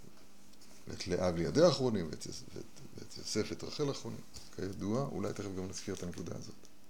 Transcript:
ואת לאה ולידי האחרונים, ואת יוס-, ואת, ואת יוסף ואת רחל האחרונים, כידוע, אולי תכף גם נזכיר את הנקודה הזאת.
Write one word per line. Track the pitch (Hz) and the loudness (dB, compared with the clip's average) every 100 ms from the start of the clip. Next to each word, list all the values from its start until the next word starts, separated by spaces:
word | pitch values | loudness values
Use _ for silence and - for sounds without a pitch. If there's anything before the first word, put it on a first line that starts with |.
| - - - - - - - - - | -10 -10 -10 -10 -10 -10 -10 -10 -8
ואת | - 92 | -4 0
לאה | 87 90 | 4 4
ולידי | 85 80 127 | 4 6 10
האחרונים, | 170 - 127 104 80 | 10 8 4 4 0
ואת | - - | -4 -6
יוס-, | - - | -6 -8
ואת, | - - - - - | -8 -8 -10 -10 -10
ואת | - - | -8 -8
יוסף | - 107 98 | -2 0 0
ואת | 107 | -2
רחל | - - 143 | -4 0 0
האחרונים, | 123 113 110 - - - - | 0 -4 -6 -8 -10 -8 -4
כידוע, | 92 101 95 120 143 | -4 -2 2 2 2
אולי | 90 107 | 0 -2
תכף | - 101 92 | -2 -4 -2
גם | 95 | -4
נזכיר | - - 90 | -4 -4 -2
את | |
הנקודה | 87 87 - - | -4 -4 -4 -6
הזאת. | - - - - | -6 -8 -10 -10